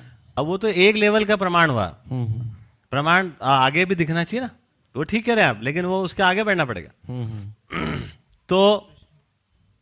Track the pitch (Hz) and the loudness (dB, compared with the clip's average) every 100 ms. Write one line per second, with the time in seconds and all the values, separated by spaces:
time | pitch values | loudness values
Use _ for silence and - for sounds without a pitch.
0 | - - _ - 151 190 220 180 196 214 | -20 -20 _ -4 -2 -2 0 4 4 4
1 | 208 214 208 208 190 175 160 120 90 - | 4 2 2 0 2 2 4 2 -2 -6
2 | - 127 117 117 117 - - _ - 135 | -8 -6 -4 -4 -6 -12 -20 _ -8 -2
3 | 156 180 185 139 123 135 131 151 180 180 | 2 2 2 -4 0 4 4 2 0 0
4 | 156 165 170 226 247 - _ _ _ 120 | -2 -2 -4 -6 -8 -14 _ _ _ -8
5 | 156 220 233 220 160 107 120 160 180 190 | -4 -4 0 2 2 0 -4 -4 -2 -2
6 | 185 - 185 190 214 180 135 95 76 _ | -4 0 0 0 0 0 -2 -4 -12 _
7 | - 127 113 107 101 107 - 82 156 147 | -12 -8 -8 -10 -14 -18 -12 -8 -6 -6
8 | - - _ _ - 185 202 202 - _ | -10 -16 _ _ -2 4 4 2 -2 _
9 | _ _ _ _ _ _ _ _ | _ _ _ _ _ _ _ _